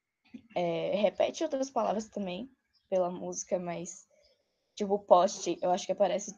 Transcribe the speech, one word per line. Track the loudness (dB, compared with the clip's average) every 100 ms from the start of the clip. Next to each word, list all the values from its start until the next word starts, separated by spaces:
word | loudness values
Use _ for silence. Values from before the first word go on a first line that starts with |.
| _ _ _ -20 -10 -4
é, | -2 -2 -2 2
repete | 2 2 0 0
outras | -2 -2 -2
palavras | -2 0 -2 -4
também | -6 -6 -6 -10 _ _ _ -2
pela | 0 0
música, | -2 -8 -8 -4 -4
mas, | -4 -6 -8 -14 -20 _ _ _ _ _ _ -6
tipo, | -2 0
poste, | 6 6 6 0 -4 -2
eu | 0
acho | 0 0
que |
aparece | 0 0 0 -6